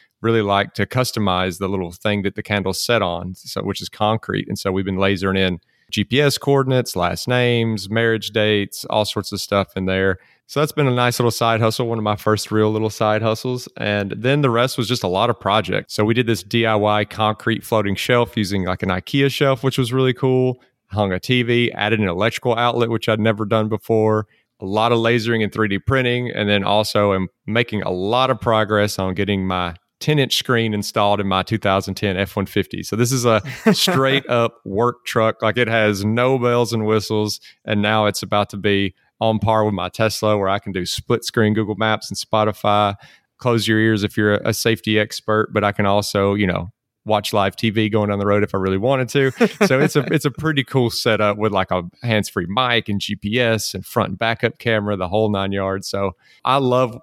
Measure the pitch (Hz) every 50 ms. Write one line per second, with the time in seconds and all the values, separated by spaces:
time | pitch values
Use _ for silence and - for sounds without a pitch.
0 | _ _ _ _ - 113 113 113 104 98 101 101 101 92 - - 101 - - 131
1 | 127 - - 113 104 95 92 90 92 95 85 90 98 95 98 95 90 85 90 -
2 | - 107 104 101 95 98 - - - - 104 101 92 95 95 - - - 123 113
3 | 98 87 87 85 - 92 92 - - - - 101 98 98 101 - - - - -
4 | 107 107 110 110 - - 98 101 - - - - - 98 92 98 95 98 95 92
5 | 98 98 101 87 95 95 95 95 95 92 90 82 - _ _ _ _ _ - 107
6 | 101 - 120 139 147 143 - - - 143 139 135 135 131 131 127 123 - - 92
7 | 87 87 87 - - 123 123 123 123 120 120 117 113 113 110 101 95 95 107 113
8 | 117 113 113 110 104 101 104 110 107 107 107 104 101 - - - - - - 110
9 | 104 - - - - - 101 98 - - 101 98 95 - _ 98 95 92 95 95
10 | 95 98 92 - - _ _ _ _ _ - 143 143 147 - 151 147 131 123 123
11 | 123 123 120 - 123 117 - - 120 117 113 110 113 113 110 - 123 117 117 113
12 | 107 107 104 98 - 110 107 104 - - 107 107 107 107 107 107 110 107 - -
13 | 113 107 107 107 113 113 113 - - 127 127 123 - - - - 113 104 104 104
14 | 101 98 - 107 110 131 139 151 143 131 113 117 123 131 - - 117 101 123 -
15 | - 92 90 95 113 120 113 - - 98 101 110 101 - - 101 101 - - -
16 | 107 110 113 120 123 113 110 - - 104 113 117 113 110 110 104 104 104 104 107
17 | 104 - - - 107 107 107 - - 120 113 - - - 117 110 101 101 98 -
18 | - - 123 120 117 - - 117 104 87 101 98 92 90 90 - - 95 90 92
19 | - - - 139 139 135 127 - 147 139 135 117 - 135 - - 127 113 123 131
20 | 131 131 123 - - 131 127 131 127 127 127 - _ _ _ _ _ _ - 107
21 | 104 98 92 92 - - 127 123 120 117 120 120 120 117 - - 104 107 113 107
22 | 107 92 85 90 104 117 - - - 123 113 117 120 120 117 120 120 117 117 110
23 | - - 110 110 107 113 107 104 110 101 117 110 107 107 110 104 - - 113 110
24 | 110 110 107 107 107 - _ _ _ _ _ _ 101 95 101 110 110 120 117 117
25 | 113 113 120 120 107 117 117 110 107 98 - - 110 104 98 98 - - 131 135
26 | 127 123 120 123 123 120 - 104 107 101 104 101 95 101 101 107 107 - - 107
27 | 104 101 95 95 95 87 - _ _ - 107 117 120 - 110 104 95 95 92 90
28 | 92 101 117 127 131 131 131 107 - 123 113 110 107 98 107 104 104 101 - -
29 | 95 95 92 101 101 98 101 95 95 95 92 90 90 85 82 - _ _ _ _
30 | - 151 151 147 135 120 - - - - 127 113 113 110 107 104 101 - - 113
31 | 104 101 104 101 98 98 92 95 92 - 113 107 - 101 95 98 98 101 92 -
32 | - 101 92 92 98 92 - 104 95 - - 104 95 - - 90 90 - 104 110
33 | 123 120 135 127 117 120 113 104 - 139 123 - - 226 185 - - 190 180 135
34 | 135 135 139 139 - - 123 120 117 113 - _ _ 104 95 101 120 120 120 -
35 | _ - - 120 110 113 - - 113 110 104 123 123 113 113 113 110 107 104 98
36 | 101 107 110 120 123 131 135 127 120 120 120 120 120 107 117 113 107 107 110 107
37 | 101 - 110 107 107 104 - - - - - _ _ 110 110 104 101 107 110 110
38 | 107 104 101 - - 95 107 104 101 - - 101 92 104 101 98 98 95 - _
39 | _ _ _ _ 117 113 110 104 - 113 110 110 107 107 101 90 87 92 - -
40 | 113 107 - - - 107 107 104 98 95 98 101 - 104 90 92 90 - - -
41 | - - 120 113 - - - 120 107 104 107 110 107 95 107 95 110 110 110 104
42 | - - - - - - - 110 107 107 104 - - 107 104 104 104 101 101 -
43 | - - - _ _ _ _ _ - 127 117 113 98 107 110 110 110 110 110 101
44 | 101 101 - 107 104 104 104 101 - 113 113 - - 117 113 - - 110 107 107
45 | 107 - - - - - 107 107 107 - - 104 101 101 101 - 104 101 101 104
46 | 104 - - 101 98 101 101 104 104 90 - 95 90 95 - _ _ _ _ _
47 | _ 107 107 104 101 - - 104 98 98 - - - 113 98 113 110 107 107 107
48 | 104 101 101 101 101 104 101 104 104 - - 98 92 95 95 95 104 127 139 131
49 | 127 117 - 143 135 131 127 - 240 - - - 214 180 131 131 147 - - 151
50 | 139 175 170 151 - 143 120 - 151 160 151 139 127 - - 135 123 113 - -
51 | - 120 110 101 104 104 104 104 107 107 101 95 95 - 92 92 87 87 - _
52 | - 120 110 107 98 - - 101 87 85 101 123 127 123 120 113 - - 101 98
53 | - - 104 - - 101 110 123 123 117 113 107 - - - 92 92 - - 120
54 | 98 95 95 - 113 113 117 - - 113 - - - 120 113 107 101 104 104 92
55 | 92 85 95 110 110 107 104 98 98 98 98 98 95 95 95 95 92 - - 98
56 | 98 95 92 - _ _ _ _ _ 120 131 143 135 123 123 127 131 117 113 -